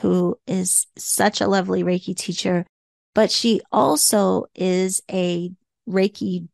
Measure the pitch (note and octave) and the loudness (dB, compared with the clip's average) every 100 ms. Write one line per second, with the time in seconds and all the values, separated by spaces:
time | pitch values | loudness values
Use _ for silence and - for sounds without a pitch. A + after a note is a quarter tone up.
0 | G3+ F3+ F3+ - - F#3+ F#3 - - - | 0 2 0 -2 -6 -4 0 -2 -2 -8
1 | - - G3+ - G3+ G3 F#3 F#3 F3 F3+ | -6 0 0 2 0 0 0 0 0 -2
2 | - F#3 - F3 F#3+ F3+ F3+ _ _ _ | -2 -8 -6 -4 -2 -2 -4 _ _ _
3 | _ - A3 - A#3+ A3 - - - D4 | _ 2 2 2 2 0 0 0 2 2
4 | - G#3+ F#3+ F#3 - - F#3 F#3 F#3 F#3+ | 2 2 2 0 -2 -4 0 0 0 -4
5 | - F#3+ F3 F3 F3+ F#3 _ _ - F#3 | -6 -4 -2 -2 -6 -10 _ _ -4 0
6 | G3 - G3+ F3+ E3+ | 0 -2 -6 -6 -6